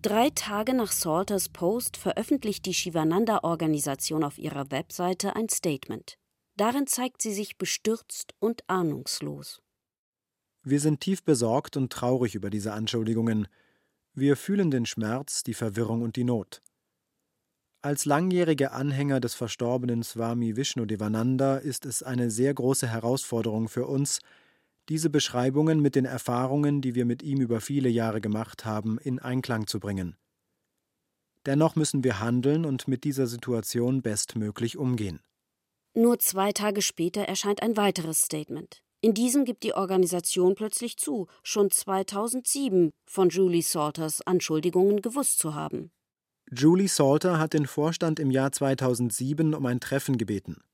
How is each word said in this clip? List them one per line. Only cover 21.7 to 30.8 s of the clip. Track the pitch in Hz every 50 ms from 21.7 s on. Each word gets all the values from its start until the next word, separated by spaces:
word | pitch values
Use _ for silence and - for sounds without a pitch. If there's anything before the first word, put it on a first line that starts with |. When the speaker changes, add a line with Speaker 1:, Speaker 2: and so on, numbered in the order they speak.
| 123 - -
Speaker 2:
es | 139 117 - -
eine | 131 127 123 123 117
sehr | 104 110 127 139 139
große | 123 120 127 135 - -
Herausforderung | 117 113 113 110 120 127 135 - - 120 113 110 117 107 110 113 110
für | - 127 127
uns, | 135 139 135 143 143 - - _ _ - _ _ _ _ _ _ _ _ _ _ -
diese | 156 156 160 156
Beschreibungen | 147 147 - - - 123 127 135 135 147 156 160 160 156
mit | 147 139 -
den | 143 127
Erfahrungen, | 127 131 120 - - 123 123 131 131 135 147 147 143 143 143
die | 131 127 117
wir | 123 120
mit | 120 120 123
ihm | - 147 139 139
über | 131 113 117 113
viele | - - 143 143 131 123
Jahre | 117 117 113 113 107 110
gemacht | - 107 104 107 110 - - - -
haben, | 110 107 107 104 110 110 113
in | - 139 127 127
Einklang | - 127 127 127 127 - 120 110 107
zu | - - 104
bringen. | - 104 101 95 90 87 - _ _ _ _ _ _ _ _ _ _ _ _ _